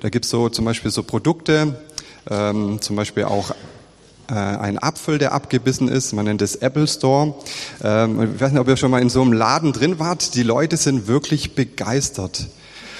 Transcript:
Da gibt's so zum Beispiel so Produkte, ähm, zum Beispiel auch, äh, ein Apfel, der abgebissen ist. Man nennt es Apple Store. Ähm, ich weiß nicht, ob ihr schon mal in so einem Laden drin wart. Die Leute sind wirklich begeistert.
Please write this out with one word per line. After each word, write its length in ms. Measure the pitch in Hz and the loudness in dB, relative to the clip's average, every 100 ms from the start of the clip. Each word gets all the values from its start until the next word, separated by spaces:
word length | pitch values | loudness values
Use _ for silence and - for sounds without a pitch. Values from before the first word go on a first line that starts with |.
Da 80 | 110 | -4
gibt's 220 | 120 - | -2 -2
so 180 | 117 117 | 0 0
zum 160 | - | 0
Beispiel 260 | 113 113 117 | -2 -2 -2
so 120 | 113 | -4
Produkte, 800 | 107 113 147 165 - 156 151 135 - - - - - | -4 -2 0 0 2 2 2 -2 -10 -14 -16 -16 -6
ähm, 500 | 104 104 104 104 107 | -2 0 0 -2 -4
zum 160 | - 104 | -4 -4
Beispiel 280 | 104 - | -2 -2
auch, 260 | 104 101 - - - - - _ - - - | 0 0 -2 -8 -12 -20 -20 _ -20 -20 -6
äh, 40 | |
ein 440 | 110 98 101 104 101 | -4 -2 -2 -4 -2
Apfel, 400 | 143 - - 151 | -2 -4 -2 0
der 140 | 139 | 0
abgebissen 560 | 139 - 127 120 131 123 | 0 0 0 0 0 0
ist. 240 | 131 - | 0 -2
Man 100 | 104 | -2
nennt 160 | 104 104 | 0 0
es 160 | 101 - | 0 0
Apple 320 | 127 147 151 | -2 0 0
Store. 460 | - 131 139 151 - - - - - | 0 2 4 2 -2 -10 -12 -14 -6
Ähm, 520 | 107 107 113 110 110 | 0 2 2 2 0
ich 60 | 98 | 2
weiß 120 | 135 | 2
nicht, 80 | 139 | 2
ob 80 | 123 | 4
ihr 80 | 131 | 2
schon 140 | 135 | 4
mal 120 | 127 | 4
in 80 | 123 | 4
so 100 | 123 | 4
einem 140 | 131 | 4
Laden 380 | 110 113 147 160 | 4 4 4 2
drin 260 | 107 147 170 | 2 0 0
wart. 360 | 160 175 - | -2 -2 -2
Die 80 | 127 | 0
Leute 360 | 117 117 160 165 | 2 2 2 0
sind 280 | 147 135 101 | 2 0 2
wirklich 480 | 139 - 156 - | 0 2 -2 -2
begeistert. 920 | - 127 - 101 135 139 - 92 - - - - - - - | -2 -2 -4 -2 -2 -2 -4 -6 -6 -10 -12 -20 -20 -18 -16